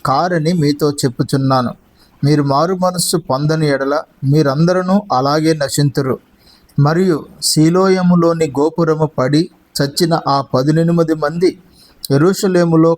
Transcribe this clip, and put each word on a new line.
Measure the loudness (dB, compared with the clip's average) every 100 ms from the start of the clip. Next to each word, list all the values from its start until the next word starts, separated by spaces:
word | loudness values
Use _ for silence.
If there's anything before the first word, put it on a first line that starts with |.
| -4
కారని | -2 0 -2 0
మీతో | 0 0 0 -2
చెప్పుచున్నాను. | -2 -4 -4 -4 -2 0 0 -2 -8 _ _ _ _
మీరు | 0 0
మారు | 2 0 0 -2
మనస్సు | -2 -2 -4 -4
పొందని | -2 -2 -2 0 0
ఎడల | -2 -2 -4 -6 _
మీరందరూ | 0 2 2 2 2 0 0 -2 0
అలాగే | -2 0 0 0
నశింతురు." | 0 -2 0 0 0 -4 -6 -8 _ _ _ _ 0
మరియు, | 0 2 0 0 -4 -8
"సీలోయములోని | -4 2 2 4 2 2 2 2 2 0 -2
గోపురము | 0 -2 0 0 0 -2 -2
పడి | 0 0 -2 -6 _ -6
చచ్చిన | -4 -2 -2 0 0
ఆ | -2
పదునెనిమిది | -2 -2 0 2 2 0 0
మంది | -2 -4 -2 -2 -2 _ _ _ _ -2
యెరూషలేములో | 2 2 2 0 0 2 4 2